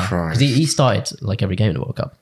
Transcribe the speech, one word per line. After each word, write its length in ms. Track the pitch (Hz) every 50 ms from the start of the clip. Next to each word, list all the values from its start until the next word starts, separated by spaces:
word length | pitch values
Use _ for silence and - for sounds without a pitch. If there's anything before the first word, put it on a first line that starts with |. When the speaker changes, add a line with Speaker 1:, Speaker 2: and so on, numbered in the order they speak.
| 95
Speaker 1:
'cause 320 | 101 95 87 85 82 80 117
he, 80 | 139
Speaker 2:
Christ. 120 | 143 120 135
Speaker 1:
he 80 | 160
started, 540 | 147 - - 143 127 104 - - - - -
like, 200 | - 98 98 -
every 140 | 104 95 92
game 120 | 92 107 107
in 60 | 80
the 60 | 64
World 160 | - - -
Cup, 200 | - - - - _